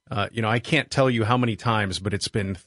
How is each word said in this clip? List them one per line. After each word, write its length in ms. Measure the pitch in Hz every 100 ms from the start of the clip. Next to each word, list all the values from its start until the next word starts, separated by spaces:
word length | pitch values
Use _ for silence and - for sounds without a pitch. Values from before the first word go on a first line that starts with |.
| -
uh, 180 | 101 98
you 100 | 113
know, 80 | 110
I 100 | 117
can't 300 | - 156 -
tell 200 | - 131
you 140 | 117
how 140 | 107 127
many 180 | 123 104
times, 440 | 120 110 98 90
but 140 | 98
it's 140 | 98 -
been 280 | 113 98 98